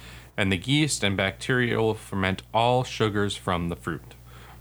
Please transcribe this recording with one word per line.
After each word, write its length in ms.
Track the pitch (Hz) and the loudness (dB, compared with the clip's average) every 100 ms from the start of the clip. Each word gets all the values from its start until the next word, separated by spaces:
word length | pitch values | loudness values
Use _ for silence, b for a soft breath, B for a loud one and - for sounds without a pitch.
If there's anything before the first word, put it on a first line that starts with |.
| B B B B | B B B B
and 140 | 101 | 0
the 60 | 95 | 0
yeast 480 | 127 147 151 - | 2 2 2 2
and 100 | 101 98 | 0 2
bacteria 600 | 95 - - 127 117 113 | 0 -2 0 2 2 2
will 140 | 113 | 2
ferment 480 | 107 - 98 95 95 - | 0 -4 -2 0 0 -2
all 280 | 113 120 123 | 2 4 4
sugars 520 | 120 - 110 104 101 - | 0 0 0 2 -2 -2
from 320 | - 87 85 | -2 0 -2
the 80 | 85 | -4
fruit. 380 | - 76 - - - B B B | -4 -6 -8 -20 -20 B B B